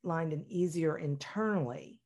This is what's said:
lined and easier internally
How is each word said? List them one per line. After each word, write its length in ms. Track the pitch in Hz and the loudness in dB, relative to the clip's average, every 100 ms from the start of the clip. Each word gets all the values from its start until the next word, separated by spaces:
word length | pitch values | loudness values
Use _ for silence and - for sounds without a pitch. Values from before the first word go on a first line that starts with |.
lined 300 | 190 165 165 | 0 0 0
and 120 | 151 - | -2 -2
easier 500 | 185 180 160 160 151 | 0 2 4 2 2
internally 1000 | 151 143 - 202 220 202 127 120 - - | -2 -2 -2 0 2 2 0 -2 -10 -20